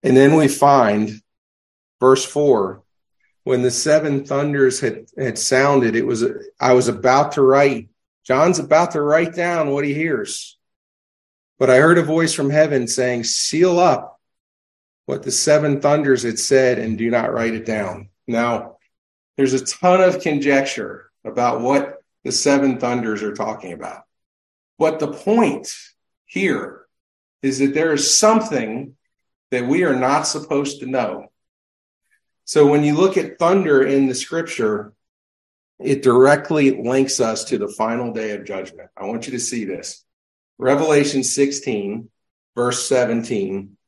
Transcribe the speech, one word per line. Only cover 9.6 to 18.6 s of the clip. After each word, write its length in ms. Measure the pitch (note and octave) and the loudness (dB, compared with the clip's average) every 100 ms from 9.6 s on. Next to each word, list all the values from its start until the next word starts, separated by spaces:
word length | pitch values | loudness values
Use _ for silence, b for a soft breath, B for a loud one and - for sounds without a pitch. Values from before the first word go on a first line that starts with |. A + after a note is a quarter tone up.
| D3 | -2
what 160 | C#3 C#3+ | -2 -2
he 80 | |
hears. 640 | C#3+ E3 B2+ G2 - - _ _ _ _ _ _ _ _ _ _ _ | -4 -4 -4 -6 -12 -14 _ _ _ _ _ _ _ _ _ _ _
But 120 | B2+ | 4
I 80 | B2+ | 6
heard 200 | D#3 E3+ | 6 4
a 60 | |
voice 300 | D3+ E3 D#3+ | 2 0 -2
from 160 | - C#3 | -2 0
heaven 380 | D3 D#3 C#3 A#2+ | 2 2 2 -2
saying, 360 | A#2+ B2+ B2+ | -2 -2 -2
"Seal 560 | A2+ - - D3+ F3+ F3 | -4 -4 -4 0 2 4
up 400 | F3 C3+ - - _ _ _ _ _ _ _ _ - | 2 2 -4 -20 _ _ _ _ _ _ _ _ -8
what 180 | C#3 | -8
the 80 | C3 | -4
seven 480 | - - D3+ D3+ C#3 | -4 2 2 2 0
thunders 440 | D3 D3+ C#3+ B2+ | 0 0 2 0
had 140 | A#2+ A2+ | 0 -6
said 420 | - C3 B2+ A#2+ | 0 2 2 0
and 180 | A2+ G#2 | -4 -4
do 120 | A2+ | -2
not 240 | A#2 A#2 | -2 -2
write 200 | A#2+ A2+ | -2 -4
it 120 | A2+ A2+ | -4 -6
down." 440 | A2 G2 F2+ G2+ _ - | -6 -6 -10 -16 _ -6
Now, 500 | A2+ A#2+ A2+ | -2 -2 -4